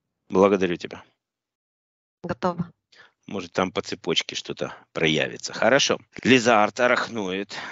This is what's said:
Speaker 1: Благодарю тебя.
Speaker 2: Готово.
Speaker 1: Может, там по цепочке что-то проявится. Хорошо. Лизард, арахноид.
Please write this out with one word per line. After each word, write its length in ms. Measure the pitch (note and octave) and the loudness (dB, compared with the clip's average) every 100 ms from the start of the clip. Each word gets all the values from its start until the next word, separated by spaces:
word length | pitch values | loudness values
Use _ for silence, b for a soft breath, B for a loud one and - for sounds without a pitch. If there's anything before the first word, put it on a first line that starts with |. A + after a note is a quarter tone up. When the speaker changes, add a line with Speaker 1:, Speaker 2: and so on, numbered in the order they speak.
| _ _ _ | _ _ _
Speaker 1:
Благодарю 460 | F#2 G2 G2 F#2 E2+ | 4 4 4 0 -4
тебя. 280 | - - - _ _ _ _ _ _ _ _ _ _ _ | -8 -16 -20 _ _ _ _ _ _ _ _ _ _ _
Speaker 2:
Готово. 480 | F3 - F#3 E3+ - _ _ b b _ - | -10 -4 -4 -4 -8 _ _ b b _ -10
Speaker 1:
Может, 280 | G2+ F2+ | -10 -4
там 180 | - F#2 | -2 -2
по 100 | G2 | -2
цепочке 540 | - F2 F2 D#2+ - - | -6 -6 -2 -2 -2 -10
что-то 400 | - - C2+ - _ | -10 -8 -8 -10 _
проявится. 600 | - D#2+ D2+ B1+ A#1 - | -2 0 2 -2 -6 -12
Хорошо. 460 | - A2 C3+ - - - - | 0 2 4 2 -2 -8 -4
Лизард, 560 | G#2+ B2+ A2 G#2+ G#2 - | 4 4 6 4 2 2
арахноид. 760 | B2 A#2 - A2+ F#2+ F#2+ G#2 - B | 0 0 -2 -6 -4 -6 -6 -12 B